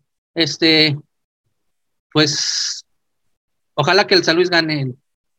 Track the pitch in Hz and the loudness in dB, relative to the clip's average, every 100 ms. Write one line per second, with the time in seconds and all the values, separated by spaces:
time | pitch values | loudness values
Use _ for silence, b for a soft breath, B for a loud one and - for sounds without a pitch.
0 | _ _ _ 165 151 - 165 160 156 147 | _ _ _ -4 -4 0 2 4 2 -2
1 | - _ _ _ _ _ _ _ _ _ | -8 _ _ _ _ _ _ _ _ _
2 | _ 151 151 151 - - - - - _ | _ 0 0 -2 -6 -6 -6 -10 -16 _
3 | _ _ _ _ _ _ _ - 147 190 | _ _ _ _ _ _ _ -4 2 2
4 | 202 190 170 165 175 170 160 151 131 123 | 2 2 2 0 2 0 0 -2 -6 -8
5 | _ _ _ | _ _ _